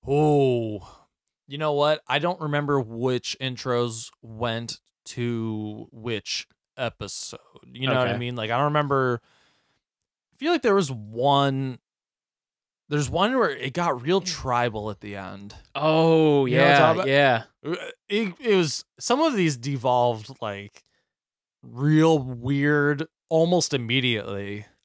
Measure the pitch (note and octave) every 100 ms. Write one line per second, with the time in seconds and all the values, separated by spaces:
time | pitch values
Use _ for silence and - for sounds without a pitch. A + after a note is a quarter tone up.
0 | - D3 D3+ C#3+ C3+ A#2+ A2+ G#2 - -
1 | _ _ _ _ _ C#3 D#3 C#3+ D3 D#3
2 | - C#3 E3+ F3+ D3+ D3 C#3+ C#3 A2+ A#2
3 | B2+ B2+ - - C3 B2 C3 A#2+ A#2+ A2+
4 | A2+ _ A#2 A2 A#2+ A2+ A#2 - _ _
5 | - - A#2+ A#2 A2+ G#2+ G#2+ G#2+ A2+ A#2+
6 | A2+ G#2+ - - - _ _ - A#2+ -
7 | G2+ - - - _ - - B2 C3 C3
8 | B2 G#2+ A#2+ B2 A2 A#2+ D3 D3+ C#3+ C3+
9 | B2+ A#2 _ _ _ _ _ _ _ _
10 | _ _ _ _ D4+ E4+ A#3+ G3 D3 A#2+
11 | G#2+ A2+ C#3 C#3 C#3 C3+ C3+ B2 _ _
12 | _ _ _ _ _ _ _ _ _ D3
13 | C3 D#3 G#3 C4 F#3 C3 C3 F3 E3+ B2+
14 | C3 F#3+ F#3 D#3 C3+ A#2+ A#2+ A2 G#2+ G2+
15 | G#2 G2+ F#2+ G2 G2+ - _ C#3 D#3 D#3+
16 | E3 D#3+ D#3 C#3+ C3 B2 C#3 C#3+ D#3 D#3+
17 | C3+ C#3 C#3 A#2 - _ C#3+ E3+ D#3+ -
18 | _ G#3 G#3+ F3 A#3+ G3 D#3+ - - _
19 | - B3+ D#4+ A3+ E3 B2+ B2+ C#3 B2+ B2
20 | A#2+ A2 G#2+ C3 A2 G2+ G2+ - _ _
21 | _ _ _ _ _ _ B2 A#2+ D3 D#3
22 | D#3+ D#3+ B2+ A#2+ B2 C#3 C#3+ D3 D3 C#3+
23 | D#3 _ _ D#3+ E3+ F3+ - C#3 A#2 C3
24 | B2+ A2+ A2 G2+ G2+ G#2 G#2+ _